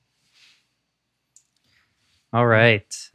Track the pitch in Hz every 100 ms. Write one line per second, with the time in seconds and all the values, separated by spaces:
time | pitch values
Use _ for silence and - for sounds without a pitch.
0 | _ _ _ _ _ _ _ _ _ _
1 | _ _ _ _ _ _ _ _ _ _
2 | _ _ _ 117 120 110 117 107 - -
3 | -